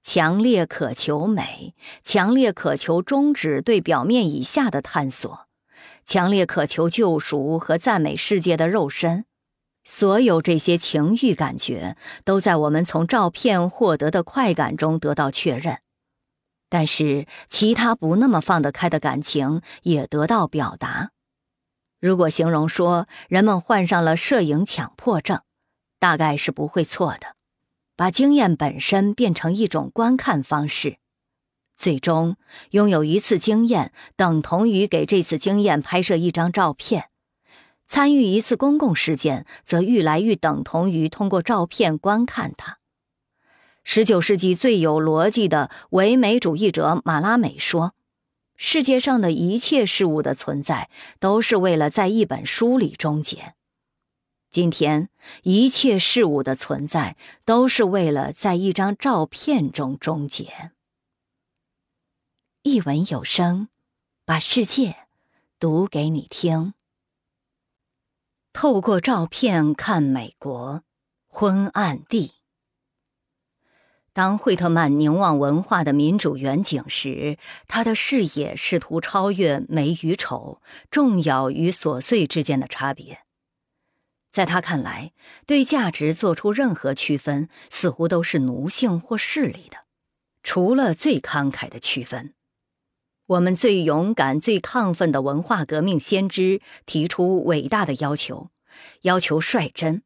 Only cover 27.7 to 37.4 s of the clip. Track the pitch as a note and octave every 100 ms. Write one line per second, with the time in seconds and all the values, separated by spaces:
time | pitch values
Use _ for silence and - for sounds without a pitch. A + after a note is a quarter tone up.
27.7 | _ _ - F3+ F3+ C#4 D4 G3 D#3+ D3
28.7 | D3+ - G3 G3+ G#3 A#3 E3 E3 G3 G#3+
29.7 | D#3 C3 - A#3 B3+ C#4 D#3 C3 D3+ D3
30.7 | - D3 - _ _ _ _ _ _ _
31.7 | - F#3 C#3 F3 D#3+ E3 F#3 _ - -
32.7 | G3+ G#3 E3+ D3+ F#3+ - G3 - G#3+ A#3
33.7 | G#3+ G3 - - - F#3 D#3 - F3 A3+
34.7 | F#3+ G3+ E3 D3+ G3 - D3+ G3 G3+ G#3
35.7 | D3 - F3+ F3+ E3+ F3 E3+ E3+ F#3 E3+
36.7 | C#3 - F#3 - _ _ _